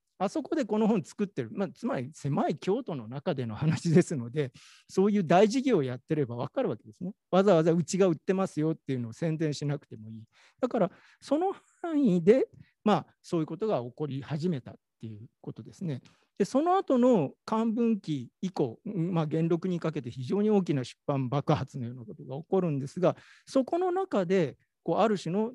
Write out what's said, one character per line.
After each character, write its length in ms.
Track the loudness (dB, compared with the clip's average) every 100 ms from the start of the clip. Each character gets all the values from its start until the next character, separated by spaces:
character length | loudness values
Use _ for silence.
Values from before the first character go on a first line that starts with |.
| _ -6
あ 100 | -4
そ 140 | -4
こ 120 | -4
で 120 | -4 -2
こ 100 | 0
の 100 | 2
本 160 | 2
作 220 | -2 -6
っ 20 | -6
て 140 | -4
る。 80 | -8
ま 120 | -6
あ、 40 | -8
つ 160 | -6 -6
ま 120 | -6
り 120 | -8
狭 340 | -8 -4 -2 -2
い 100 | -2
京 240 | -2 -2
都 120 | -4
の 140 | -8 -8
中 260 | -6 -4
で 120 | -4 -6
の 80 |
話 400 | -2 0 0 4
で 80 | 4
す 140 | 4 -2
の 120 | -6
で、 240 | -4 -6 -8 -20 -20 _
そ 180 | 2
う 80 | 2
い 60 | 2
う 40 |
大 240 | 4 6 6
事 140 | 4
業 160 | 2 2
を 40 |
や 140 | 0 -4
っ 20 |
て 160 | -4
れ 120 | -2 -2
ば 100 | -4
わ 120 | -6
か 120 | -4
る 60 | -4
わ 80 | -6
け 80 |
で 80 | -10
す 100 | -12
ね。 100 | -12 -12 _
わ 120 | 4
ざ 120 | 6
わ 80 | 6
ざ 100 | 6
う 100 | 2
ち 140 | 0 2
が 100 | 2
売 60 |
っ 40 | 2
て 180 | 0
ま 120 | -2 -2
す 140 | -2
よ 120 | -2
っ 40 | -2
て 160 | -4
い 40 | -6
う 20 |
の 120 | -6
を 20 |
宣 240 | -6 -4 -2
伝 160 | -2
し 100 | -2
な 140 | -4 -6
く 80 | -8
て 100 | -18
も 140 | -16
い 20 |
い。 100 | -16 -18 _ _ _
だ 80 | -4
か 100 | 0
ら、 100 | 0 -2 _ _
そ 160 | -2 0
の 160 | 0 -4 _ _
範 240 | -4 2
囲 180 | 4 4
で、 260 | 6 4 2 -6 -20 _
ま 80 | 0
あ、 140 | 0 0 _
そ 160 | -6 -4
う 20 |
い 40 |
う 20 | -4
こ 100 | -4
と 100 | -2
が 140 | -2
起 120 | -4
こ 140 | -8 -8
り 120 | -8
始 300 | -6 -6 -4
め 100 | -4
た 120 | -8
っ 20 | -18 _ _
て 60 | -16
い 80 | -14
う 40 | -18 _
こ 140 | -16
と 80 | -16
で 100 | -18
す 140 | -10 -8
ね。 160 | -8 -12 _ _ -4
で、 80 |
そ 160 | 0 2
の 160 | 2 2
後 220 | 2 4
の 340 | 6 6 2 -4 -4
漢 180 | 0
文 340 | 0 0 0 0
期 320 | -2 -6 -6 _
以 80 | -6
降、 280 | -2 -2 -4
ま 380 | -8 -4 -2 -2
あ、 40 | 0
元 220 | 0 0
禄 200 | 0 -2
に 120 | -4
か 100 | -4
け 120 | -6
て 80 | -8
非 140 | -8
常 180 | -4 0
に 80 | 2
大 120 | 2
き 100 | 2
な 100 | -2
出 140 | -4 -8 -4
版 240 | -2 -2
爆 240 | -2 0
発 240 | 0 0 -8
の 80 | -10
よ 60 |
う 20 | -10
な 80 |
こ 100 | -14
と 100 | -16
が 120 | -12 -12
起 80 | -2
こ 140 | 0
る 100 | 0
ん 80 | -2
で 80 | -4
す 140 | 0
が、 160 | 0 0 -8 -20 -2
そ 180 | 0
こ 140 | 0 0
の 120 | 0
中 360 | 0 -2 -2 0
で、 320 | 2 0 -4 _ _
こ 120 | -2
う、 20 | 2
あ 100 | 2
る 100 | 2
種 140 | -2
の 200 | -2 -2